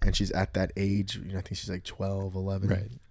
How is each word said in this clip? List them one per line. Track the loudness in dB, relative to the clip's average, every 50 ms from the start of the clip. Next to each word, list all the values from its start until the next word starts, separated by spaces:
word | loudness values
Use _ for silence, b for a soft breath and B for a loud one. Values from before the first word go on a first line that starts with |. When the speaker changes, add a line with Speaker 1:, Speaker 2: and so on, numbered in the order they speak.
Speaker 1:
and | 4 4 4
she's | 4 2 2
at | 2 2 2 2 2
that | 0 0 0 0
age. | 0 2 2 2 2 0 0 -4
You | -8 -6 -6 -6
know, |
I | -6 -6
think | -6 -6
she's, | -6 -6 -6
like, | -6 -6 -8
twelve, | -8 -6 -4 -2 -2 -2 -2 -2 -4 -4
eleven. | -2 -2 -2 0 2 2 2
Speaker 2:
Right. | 2 2 0 -4 -10 -14 -20 -16